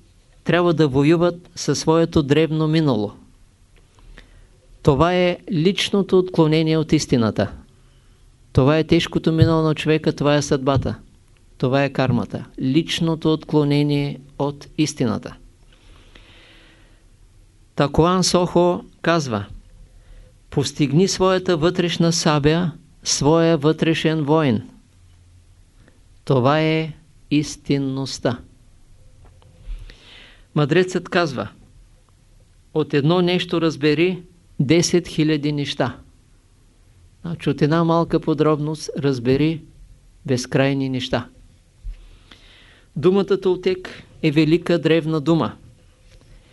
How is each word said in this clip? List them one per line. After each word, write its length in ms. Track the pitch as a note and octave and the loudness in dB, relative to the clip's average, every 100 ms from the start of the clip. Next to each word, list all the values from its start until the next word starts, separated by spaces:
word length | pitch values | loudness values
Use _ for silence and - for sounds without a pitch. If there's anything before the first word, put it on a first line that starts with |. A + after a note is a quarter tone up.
| _ _ _ _ | _ _ _ _
трябва 300 | - E3 F3 | -2 2 2
да 140 | D3+ D#3 | 2 2
воюват 640 | B2+ C#3+ E3+ F3 F3 - | 4 4 4 2 -2 -12
със 240 | - - C#3 | -10 -4 -2
своето 440 | - E3 E3 E3 | 2 2 2 0
древно 460 | C#3 D3 D#3+ D#3 D#3 | 2 2 2 0 0
минало. 440 | D#3+ D3+ A2 G#2 - - _ _ _ _ _ _ _ - - - - - _ _ - | 2 2 0 -2 -8 -20 _ _ _ _ _ _ _ -20 -20 -20 -20 -20 _ _ -2
Това 320 | - C3+ E3 | 0 2 2
е 240 | F3+ F3+ F3 - | 2 0 -2 -4
личното 680 | F3+ E3+ G3 - G3+ F#3 F#3 | 0 0 0 -2 -2 2 2
отклонение 600 | F3+ - D#3 D#3 D#3+ D#3+ | 2 0 2 2 2 0
от 140 | D3+ | 0
истината. 600 | D#3 - C3+ A2 - F#2+ - - _ _ _ _ _ _ _ _ | 0 0 0 0 0 -4 -6 -20 _ _ _ _ _ _ _ _
Това 260 | - E3 D#3 | 0 2 2
е 60 | |
тежкото 480 | D#3 E3 E3 E3 E3 | 2 0 0 -2 -2
минало 300 | D#3+ D#3+ D#3+ | 2 4 4
на 120 | D#3+ | 0
човека, 380 | D3+ D#3 D#3 D#3 | 0 0 0 0
това 240 | D#3 C#3+ D3 | -2 0 0
е 60 | |
съдбата. 560 | C#3+ C#3+ C3 C3+ B2+ - - _ _ _ _ - | 0 -2 0 -2 -2 -8 -14 _ _ _ _ -6
Това 260 | C3+ C#3 | -2 0
е 80 | C#3 | 0
кармата. 520 | C#3 C3 A#2+ G2 - - - | -2 0 -2 -4 -10 -12 -6
Личното 720 | C3 C#3+ D#3+ - E3 D#3+ E3 | -2 0 0 -2 -2 -2 0
отклонение 880 | D#3 - D3+ C#3+ C#3+ D3 C#3+ C#3+ - - - | -2 0 0 2 2 0 0 -4 -8 -16 -6
от 280 | C#3+ C#3+ - - | -6 -6 -14 -4
истината. 580 | D3+ D3 B2 G2+ - - - _ _ _ - - - - - - - - - _ _ _ _ _ _ _ _ _ _ | -4 -2 -4 -4 -8 -16 -20 _ _ _ -20 -20 -20 -20 -20 -20 -20 -20 -20 _ _ _ _ _ _ _ _ _ _
Такуан 500 | - C#3+ C#3+ E3 F#3 | -4 -2 2 2 2
Сохо 600 | E3+ F3+ F3 F3 F3 F3+ - - | 0 0 0 2 2 0 -8 -8
казва: 440 | - E3 C3+ G#2+ G2+ - - - - - - - - _ _ | -2 -2 -2 -6 -6 -14 -20 -20 -20 -20 -20 -20 -20 _ _
„Постигни 580 | - C3+ - C#3+ C#3+ F#3+ | -4 -4 -4 0 2 2
своята 480 | - F#3 F#3 F#3 F3 | 0 0 0 0 0
вътрешна 560 | E3 F3+ F3 E3+ E3 | 0 0 -4 0 0
сабя, 600 | E3 E3+ D3+ C#3+ E3 F3+ - - - | 2 0 2 2 0 -2 -6 -18 -14
своя 520 | - - C#3 E3 E3 E3 | -6 -2 2 4 4 2
вътрешен 680 | D3 D#3 E3 D#3 D#3+ D#3+ | 2 2 0 0 0 -2
воин.“ 380 | C#3+ D#3 D3 G#2+ - - _ _ - - - - _ _ - _ - _ _ - | 0 2 2 0 -4 -18 _ _ -20 -20 -20 -20 _ _ -20 _ -20 _ _ -20
Това 360 | - C3 B2 D3+ | -2 0 2 2
е 320 | D#3 D#3+ D#3+ - - - - | 0 -2 -4 -10 -20 -20 -4
истинността. 1080 | D3 D3+ - - C#3 C3+ C3+ C3+ - C#3 A#2 - _ _ - - - - - - - - - - - - - - - - - - | -2 -2 -8 -4 -2 -2 -6 -8 -6 -4 -6 -10 _ _ -20 -20 -20 -20 -20 -20 -20 -20 -20 -14 -14 -14 -20 -20 -20 -20 -20 -8
Мъдрецът 540 | D#3+ D3 E3 F#3 F#3 E3+ | -2 0 2 0 -2 -4
казва: 400 | - E3+ A#2 G2 - - - - _ _ _ _ _ _ _ _ | -2 -2 -4 -10 -12 -20 -20 -20 _ _ _ _ _ _ _ _
„От 200 | D#3+ D3 | -4 -2
едно 280 | D3 C#3 F3+ | 0 2 2
нещо 380 | F3 F3+ F3 E3+ | 2 0 -2 -2
разбери 600 | D#3+ C3 D3+ D3+ F3+ F3+ - - _ - | -2 0 0 2 0 -2 -10 -20 _ -6
десет 480 | B2 E3 E3+ F3 E3+ | 2 2 2 0 -2
хиляди 440 | - D#3 D#3 C#3+ | -2 0 0 -2
неща.“ 460 | D3 C#3 - C#3 - - _ _ _ _ _ _ _ _ _ - _ | -4 -6 -4 -4 -6 -18 _ _ _ _ _ _ _ _ _ -20 _
Значи, 280 | E3+ E3 - | -12 -6 -4
от 120 | C#3 | 0
една 220 | C#3+ E3 | 0 2
малка 360 | E3 E3 E3 D#3+ | 2 2 2 -2
подробност 680 | D#3+ D3 D3+ D3+ D3 D#3 - - | -2 0 2 0 -2 -6 -10 -4
разбери 640 | C#3 B2+ A#2+ C3+ D#3 D#3+ - - - - - _ - | -2 -2 0 2 0 -2 -10 -20 -20 -20 -20 _ -4
безкрайни 640 | B2 B2 C#3+ C3+ C#3 C3+ | -4 -2 0 0 0 -4
неща. 400 | B2+ B2+ A#2+ - - - _ _ _ - - - - _ - - - - - _ - | -4 -4 -6 -6 -16 -20 _ _ _ -14 -14 -18 -20 _ -20 -20 -20 -20 -20 _ -2
Думата 440 | F3 G3 F#3+ F#3+ | 2 2 0 0
Толтек 600 | F#3+ F3+ F#3 F#3 - - - - | 0 0 -2 -4 -8 -18 -20 -4
е 80 | D#3+ | 0
велика 480 | D3 D3+ E3+ E3+ E3+ | 2 4 2 2 0
древна 420 | D3+ E3 D3+ D#3+ | 2 2 0 -2
дума. 360 | C#3+ E3 A2 - - - _ _ - - - - _ | 0 0 0 -6 -20 -20 _ _ -20 -20 -20 -20 _